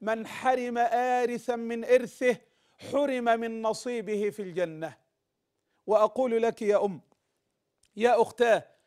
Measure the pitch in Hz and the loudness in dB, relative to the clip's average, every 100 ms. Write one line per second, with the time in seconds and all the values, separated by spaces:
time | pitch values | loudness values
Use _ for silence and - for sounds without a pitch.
0 | 202 226 220 - 254 254 247 233 233 233 | -6 -6 -6 -4 0 0 -2 -2 0 0
1 | 254 247 240 240 - 240 233 233 226 247 | 0 0 -2 -4 -6 -6 -6 -6 2 2
2 | 254 - 254 233 - _ _ _ - - | 2 -2 0 0 -6 _ _ _ -6 -2
3 | 285 254 233 226 226 226 220 220 254 240 | 0 0 0 0 -2 -4 -4 -4 -6 -6
4 | 196 208 208 - 190 165 170 156 160 123 | -4 -4 -4 -6 -8 -4 -4 -6 -12 -14
5 | _ _ _ _ _ _ _ _ - 208 | _ _ _ _ _ _ _ _ 0 2
6 | 208 220 262 226 226 - 208 202 202 170 | 2 2 0 2 0 0 2 2 2 -4
7 | - _ _ _ _ _ _ _ _ - | -14 _ _ _ _ _ _ _ _ 0
8 | 233 233 226 - 233 190 - _ | 2 4 2 2 4 4 0 _